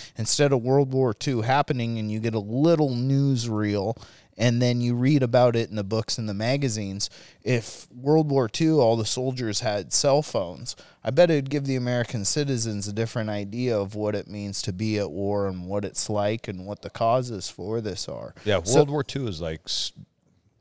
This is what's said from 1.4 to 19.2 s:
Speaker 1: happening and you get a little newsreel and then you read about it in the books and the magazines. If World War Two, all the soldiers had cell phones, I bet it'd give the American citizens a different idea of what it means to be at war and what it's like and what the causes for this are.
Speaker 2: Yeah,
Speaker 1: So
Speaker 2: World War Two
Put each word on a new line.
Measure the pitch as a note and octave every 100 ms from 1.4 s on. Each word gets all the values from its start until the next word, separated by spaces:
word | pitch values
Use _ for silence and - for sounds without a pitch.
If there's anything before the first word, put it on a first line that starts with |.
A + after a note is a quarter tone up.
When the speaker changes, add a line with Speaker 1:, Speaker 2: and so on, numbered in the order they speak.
Speaker 1:
happening | A2 C3+ - C3 A#2 A2+
and | G#2+
you | G#2+
get | A2+
a | A2
little | G2+ A#2+ D#3 E3 D3
newsreel | A#2+ C3 C3+ C#3 B2+ A#2 G#2+ G#2 G2+ G2 A2 - - _ -
and | A#2 A#2+
then | B2 A#2+
you | A#2+
read | A#2+ B2+ D3+
about | B2 B2 B2
it | A#2 A2
in | G#2
the |
books | G2 A2 - -
and | A2
the |
magazines. | G2+ A2+ C#3 C#3 A2 G2+ G2 - - - -
If | - B2 - - -
World | B2+ C3+ D#3+ D3+
War | C3+ A2+
Two, | - D#3+ D#3
all | A#2 A2+
the |
soldiers | G#2+ - C3 B2+ A#2 G2+
had | A2+ G#2 E2
cell | - C#3+ C#3
phones, | D3+ A2+ F2 D#2+ - - - _
I | -
bet | C3 F3
it'd | D3+ C3+
give | C#3+ C#3
the | C3
American | B2 B2 A#2 A#2
citizens | G2 D3+ C#3+ B2+ A2+ G#2 G2+
a |
different | G#2 A2 A#2+ G#2+
idea | G#2 G2+ A2+ B2 A2
of | G2
what | G#2 G#2+
it | G#2 -
means | G2+ G2+ G2
to | -
be | F2+ A2 G#2
at | F#2+
war | E2 G2 G#2 G2
and | F2+ F2+
what | G2+
it's | G2+ - -
like | G#2 G2+ A2+ -
and | F#2
what | F#2+ G#2
the | -
causes | - A2+ B2 B2 G#2 -
for | - F2+ A2+
this | G#2+ F2+ -
are. | A#1+ A#1 - G#2
Speaker 2:
Yeah, | F#2+
Speaker 1:
So | E2+ B2+
Speaker 2:
World | C#3
War | D3
Two | - C#3